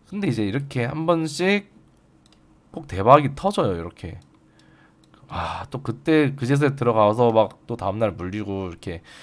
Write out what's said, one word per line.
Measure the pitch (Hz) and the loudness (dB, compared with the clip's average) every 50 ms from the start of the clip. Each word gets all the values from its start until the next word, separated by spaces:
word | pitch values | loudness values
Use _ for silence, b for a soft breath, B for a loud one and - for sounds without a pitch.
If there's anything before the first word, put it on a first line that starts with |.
| B _ | B _
근데 | - 208 196 170 | -8 -4 -2 -2
이제 | 143 113 107 | -2 0 -2
이렇게 | 196 98 139 139 139 - 131 117 | -2 -2 -4 -6 -4 -4 -4 -4
한 | 123 139 147 160 165 | -4 -4 -2 0 0
번씩 | 175 165 160 156 147 - 175 190 202 202 202 - _ - _ _ _ _ _ _ _ _ _ _ _ _ _ _ _ _ _ _ | 0 0 0 -4 -4 -2 0 2 2 0 -2 -6 _ -20 _ _ _ _ _ _ _ _ _ _ _ _ _ _ _ _ _ _
꼭 | - 165 - - | -16 -14 -12 -10
대박이 | 92 95 98 160 151 151 143 135 139 | -8 -2 6 6 8 8 6 2 -2
터져요, | - - 196 202 - 160 107 92 | -2 -4 -2 0 0 0 -2 -2
이렇게. | 82 82 85 - - - 85 - - - _ _ _ _ b b b b b b b b b b b b _ - _ - - | -4 -6 -10 -12 -14 -14 -14 -14 -16 -20 _ _ _ _ b b b b b b b b b b b b _ -20 _ -20 -12
아, | - 87 85 - - - - - | -10 -8 -8 -8 -8 -10 -10 -10
또 | - 135 | -12 -10
그때 | - - 110 - - 165 160 156 151 139 143 | -8 -8 -10 -6 -2 2 2 4 4 2 0
그제서야 | - 123 120 143 143 147 143 143 | -4 -2 0 2 2 2 0 0
들어가서 | - 120 120 113 110 104 104 107 120 123 117 | 0 0 2 4 6 4 4 4 4 4 4
막 | 113 110 107 95 - - _ | 6 4 2 2 0 -8 _
또 | - 117 | -10 -8
다음날 | 117 - 101 98 110 113 104 | -6 -4 -4 -2 0 -2 -2
물리고 | - - 87 92 95 107 104 98 98 98 95 90 | -2 -4 -8 -8 -6 -6 -6 -6 -6 -6 -6 -8
이렇게 | 85 - - 95 85 85 B B B B | -10 -10 -10 -10 -10 -10 B B B B